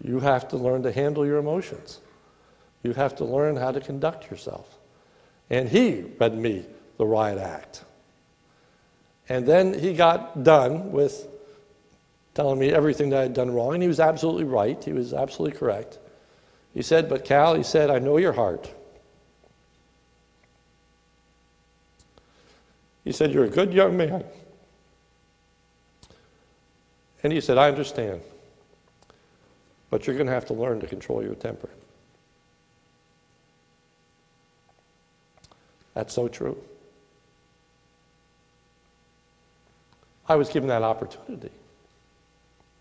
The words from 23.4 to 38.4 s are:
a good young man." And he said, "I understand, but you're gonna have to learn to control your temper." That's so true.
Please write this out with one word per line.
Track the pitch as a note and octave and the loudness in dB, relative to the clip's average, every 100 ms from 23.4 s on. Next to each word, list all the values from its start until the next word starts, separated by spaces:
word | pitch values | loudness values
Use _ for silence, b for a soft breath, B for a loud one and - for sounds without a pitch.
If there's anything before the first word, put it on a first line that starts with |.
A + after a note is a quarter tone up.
| A#2 | 2
a | |
good | D#3 G3 | 2 2
young | F#3 F#3+ F3+ | 4 4 4
man." | D#3+ F#3 - - - - _ _ _ _ _ _ _ _ _ _ _ _ _ _ _ b b b b b _ _ _ _ _ _ | 0 -2 -8 -18 -20 -20 _ _ _ _ _ _ _ _ _ _ _ _ _ _ _ b b b b b _ _ _ _ _ _
And | D3 | -2
he | D#3+ | -2
said, | - B2+ | 2 4
"I | C#3+ | 4
understand, | C#3 C#3 - A2 F2+ - - - _ _ _ _ _ _ b b b b b b b - | 4 -4 -6 -6 -8 -12 -20 -20 _ _ _ _ _ _ b b b b b b b -6
but | A2+ - | -4 -4
you're | C3 | -2
gonna | C3+ | -2
have | B2+ - | -2 -4
to | |
learn | A2+ B2 A2 | -4 -4 -4
to | - | -6
control | G2 - A#2+ | -10 -6 -6
your | G#2 G#2 | -6 -8
temper." | A#2 A2 - - - _ _ _ _ _ _ _ _ _ _ _ _ _ _ _ _ _ _ _ _ _ _ _ _ _ _ _ _ _ _ _ _ _ _ _ _ b b b _ - | -10 -10 -14 -20 -20 _ _ _ _ _ _ _ _ _ _ _ _ _ _ _ _ _ _ _ _ _ _ _ _ _ _ _ _ _ _ _ _ _ _ _ _ b b b _ -10
That's | G#2+ | -8
so | - A#2+ | -4 -6
true. | - - - - - _ _ _ _ _ _ _ _ _ _ _ _ _ _ _ _ | -6 -8 -10 -16 -20 _ _ _ _ _ _ _ _ _ _ _ _ _ _ _ _